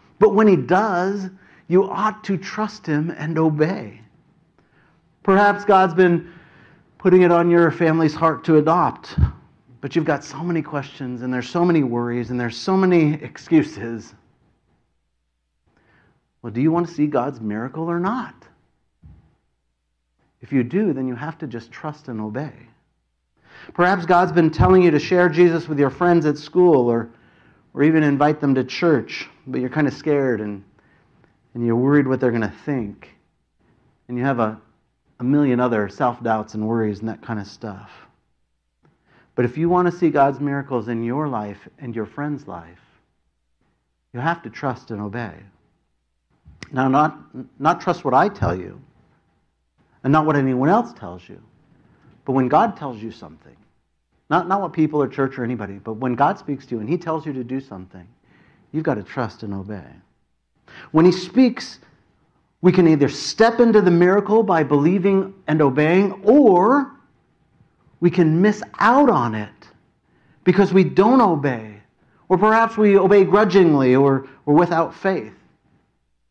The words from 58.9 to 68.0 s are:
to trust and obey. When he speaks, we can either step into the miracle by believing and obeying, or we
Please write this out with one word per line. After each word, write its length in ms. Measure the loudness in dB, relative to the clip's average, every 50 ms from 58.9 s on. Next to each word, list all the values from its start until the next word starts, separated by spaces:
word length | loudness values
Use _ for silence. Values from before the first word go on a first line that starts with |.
| -4
to 80 | -6 -8
trust 400 | -10 -8 -8 -8 -8 -10 -14 -14
and 100 | -12 -10
obey. 340 | -10 -10 -12 -14 -16 -16 -20 -20 -20 _ _ _ _ _ _ _ _ _ _ _ _ _ _ -20 -20 -18 0
When 140 | 2 4 4
he 60 | 4
speaks, 680 | 4 2 -6 -2 2 4 4 4 2 -4 -12 -16 -18 -20 _ _ _ _ _ _ _ _ _ _ _ _ _ _ _ _
we 100 | 0 2
can 160 | 4 4 4
either 220 | 4 4 4 2 0
step 500 | -2 -6 -10 -10 0 2 2 2 4 4
into 220 | 2 4 4 4
the 100 | 4 4
miracle 520 | 4 4 4 4 2 2 0 2 0 0 2
by 200 | 2 0 0 0
believing 720 | 0 0 2 2 2 0 0 0 0 0 0 -2 -4 -10 -14 _
and 140 | -4 0 2
obeying, 500 | 2 2 2 2 0 2 2 2 2 0 -4 -2 2
or 680 | 4 6 6 6 6 6 4 4 4 2 2 0 -4 -10 _ _ _ _ _ _ _ _ _ _ _ _ _ _ _ _ _ _ _ _
we 120 | _